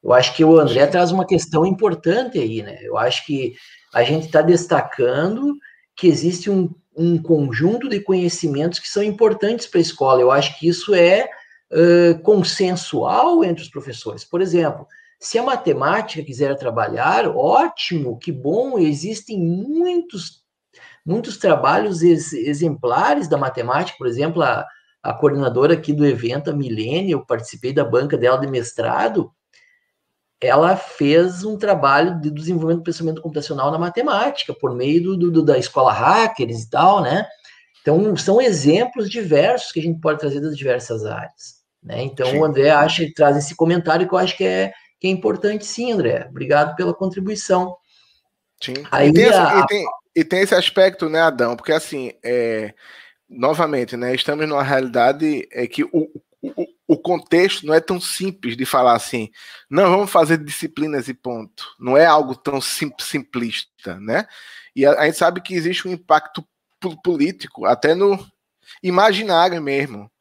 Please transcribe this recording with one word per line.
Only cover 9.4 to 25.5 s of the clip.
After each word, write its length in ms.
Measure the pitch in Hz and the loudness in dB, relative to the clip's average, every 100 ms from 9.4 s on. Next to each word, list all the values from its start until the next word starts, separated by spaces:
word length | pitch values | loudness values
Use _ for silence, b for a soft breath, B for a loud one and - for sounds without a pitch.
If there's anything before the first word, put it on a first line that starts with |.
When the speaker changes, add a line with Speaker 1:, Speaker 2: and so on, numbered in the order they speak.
| 202 233 - | -2 -4 -2
Speaker 1:
pra 140 | 180 | 0
escola. 420 | 165 - 135 127 | 0 0 2 4
Eu 100 | 123 | 4
acho 260 | 139 147 - | 4 0 -2
que 100 | 160 | -2
isso 260 | 170 - | -2 0
é, 340 | 190 170 196 - B B B B | 4 6 4 0 B B B B
ãh, 420 | 165 170 175 170 165 | 2 6 6 6 4
consensual 1200 | 185 208 165 - 185 175 - 139 120 185 311 349 | 4 2 2 0 -2 -2 -4 -4 0 2 4 4
entre 200 | 190 165 | 2 -2
os 60 | - | -8
professores. 540 | 143 135 113 - - | -14 -14 -12 -12 -12
Por 160 | - 175 | -6 -2
exemplo, 480 | 190 170 156 - - b b b | 0 2 0 -4 -16 b b b
se 200 | - 226 | -4 -2
a 40 | |
matemática 800 | 240 262 175 131 139 202 214 160 | 0 -2 -2 0 0 0 -4 -10
quiser 320 | 143 120 139 139 | -12 -4 -2 -2
trabalhar, 720 | 127 113 110 113 143 190 - | -4 -2 -4 0 0 2 0
ótimo, 920 | - 143 240 330 - - 170 131 117 | 0 2 2 2 -2 -6 -4 -4 -8
que 120 | - | -8
bom, 460 | 135 131 196 269 247 | -6 -2 -2 -2 0
existem 600 | 160 147 175 220 - 208 | 0 0 -6 -10 -10 -4
muitos, 1040 | 165 180 240 320 359 349 339 202 165 _ _ _ _ b b b | -2 -2 -4 -2 -2 -2 -6 -12 -16 _ _ _ _ b b b
muitos 340 | - 202 233 - | -6 -4 -4 -2
trabalhos 680 | 196 156 131 180 214 175 | 0 2 2 2 0 2
ex-, 300 | 170 165 - | 4 2 0
exemplares 960 | 147 123 143 165 127 123 127 214 294 165 | -6 -4 -2 -2 -2 -2 0 2 0 0
da 100 | 143 | -2
matemática. 600 | 135 123 120 139 185 - | -2 -4 -2 -2 -4 0
Por 100 | 127 | 0
exemplo, 360 | 117 151 170 | 2 -2 2
a, 220 | 139 107 - B B B | 0 0 -6 B B B
a 120 | 147 | -8
coordenadora 600 | - 147 139 135 | 0 2 2 0